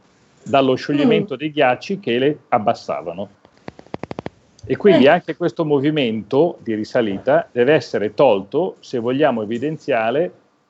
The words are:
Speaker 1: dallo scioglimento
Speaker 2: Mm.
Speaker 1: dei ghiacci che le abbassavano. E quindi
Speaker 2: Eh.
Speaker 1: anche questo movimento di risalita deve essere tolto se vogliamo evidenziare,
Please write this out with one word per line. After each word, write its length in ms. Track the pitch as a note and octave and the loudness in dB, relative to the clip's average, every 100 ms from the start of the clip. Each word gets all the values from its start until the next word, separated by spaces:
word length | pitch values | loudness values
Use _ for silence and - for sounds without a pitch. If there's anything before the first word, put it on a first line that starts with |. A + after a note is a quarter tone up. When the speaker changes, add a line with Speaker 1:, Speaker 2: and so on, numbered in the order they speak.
| _ _ _ _ | _ _ _ _
Speaker 1:
dallo 320 | - C3+ C3 B2+ | -2 0 2 0
scioglimento 600 | - C#3+ C4+ G#3+ G2+ - | -2 0 2 2 0 -6
Speaker 2:
Mm. 40 | |
Speaker 1:
dei 140 | D#3 | -6
ghiacci 480 | D3 C3 B2 - G3 | 0 0 0 -4 -8
che 180 | B2+ A#2 | -2 0
le 200 | C#3 D3+ _ | 0 -2 _
abbassavano. 800 | A#2+ G#2+ A2 - C#2+ E2 E2+ G2+ _ - _ - - - - - - - - _ _ - | -2 0 -2 -6 -8 -8 -10 -12 _ -20 _ -20 -20 -18 -16 -14 -14 -14 -18 _ _ -6
E 100 | C3 | 0
quindi 280 | G#3 E3 C3 | 4 6 6
Speaker 2:
Eh. 40 | |
Speaker 1:
anche 280 | F3 - D3+ | 4 0 -6
questo 280 | E3+ - D#3 | -4 -4 0
movimento 920 | C#3+ C#3+ D#3 B2 A2 G2 C3+ E3 - | 0 0 0 -2 -4 -2 2 2 -2
di 140 | - G#2+ | -6 -6
risalita 760 | G#2+ C3 A2 G2 B2+ D#3 - | -2 -2 -2 -2 0 0 0
deve 220 | B2+ B2 | 0 2
essere 420 | D#3 - A2+ G#2 G2+ | 2 0 -4 -4 2
tolto 600 | C#3 G2+ F#2+ C#3+ F#3 - | 2 2 0 -4 -4 -6
se 180 | - B2+ | -10 -6
vogliamo 440 | A2+ C3 D3 A#2 | -4 0 0 0
evidenziare, 880 | G#2 A#2 C#3+ D#3+ - A#2+ A2 C3+ F3+ - _ _ _ | -4 -6 -6 -8 -4 -2 0 -2 -4 -6 _ _ _